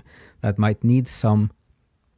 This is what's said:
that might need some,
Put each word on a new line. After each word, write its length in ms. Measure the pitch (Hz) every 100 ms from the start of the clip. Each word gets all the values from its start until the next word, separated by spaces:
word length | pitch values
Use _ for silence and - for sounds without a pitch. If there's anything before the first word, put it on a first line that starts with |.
| - - - _
that 180 | 107 101
might 240 | 107 104
need 280 | 117 127 127
some, 420 | - 113 107 107 - _ _ _ _ _